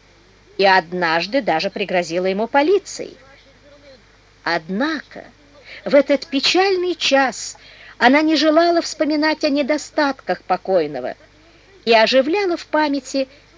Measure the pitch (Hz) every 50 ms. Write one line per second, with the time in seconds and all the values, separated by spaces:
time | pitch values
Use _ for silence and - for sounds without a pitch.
0 | _ _ _ _ _ _ _ _ _ _ - - 190 196 190 190 170 165 175 180
1 | 180 165 160 170 170 190 226 277 220 190 160 160 175 196 - - 202 165 185 180
2 | 175 151 165 180 180 190 190 196 226 226 - 277 294 320 403 381 - - - -
3 | - - - - - 269 277 - _ _ _ _ 277 285 285 285 285 277 262 247
4 | _ _ _ _ _ _ _ _ _ 156 170 165 160 160 185 208 269 320 320 277
5 | - - - - - - - _ _ _ _ - - - - - - 587 - 285
6 | 269 - 285 269 - - - 277 262 - - 339 381 403 381 370 349 359 330 -
7 | - - 269 269 269 247 - - - - - - - - - - - - - _
8 | 214 247 269 294 320 311 320 277 294 320 302 320 339 349 349 - - - - -
9 | 311 285 311 302 302 311 302 - - 302 269 285 285 240 302 294 - - - -
10 | 302 277 269 - - - 180 - - - 185 180 - - 190 180 156 147 147 127
11 | 127 113 - - - _ _ _ _ - _ _ _ _ - - _ 226 226 220
12 | 220 214 240 262 254 294 339 415 403 359 339 302 - - - 302 311 302 277 277
13 | - - - 269 269 269 - - _ _ _